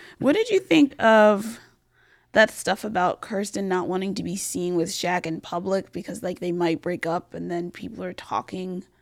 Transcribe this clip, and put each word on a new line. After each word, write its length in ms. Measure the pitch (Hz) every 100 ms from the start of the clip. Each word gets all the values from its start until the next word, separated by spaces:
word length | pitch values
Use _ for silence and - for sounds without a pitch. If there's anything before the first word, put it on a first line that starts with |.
| - -
What 140 | -
did 180 | 440 480
you 120 | 381
think 340 | - 320 277 -
of 600 | 226 220 214 202 220 - - _ _ _ _ _ _
that 180 | 214 214
stuff 360 | - - 202 214
about 340 | 185 180 -
Kirsten 480 | - 202 202 202 190
not 220 | 180 180
wanting 260 | 185 196 185
to 80 |
be 140 | 170 196
seen 380 | - 180 175 175
with 100 | 170
Shaq 380 | - 175 180 160
in 160 | 160
public 500 | - 175 190 190 -
because, 320 | 175 - -
like, 160 | 180 180
they 140 | 175
might 280 | 175 170 165
break 240 | 180 175 165
up 280 | 175 -
and 180 | 170 175
then 180 | 175 175
people 320 | - - 220
are 120 | 185
talking 720 | 180 - 101 - 190 185 185 - _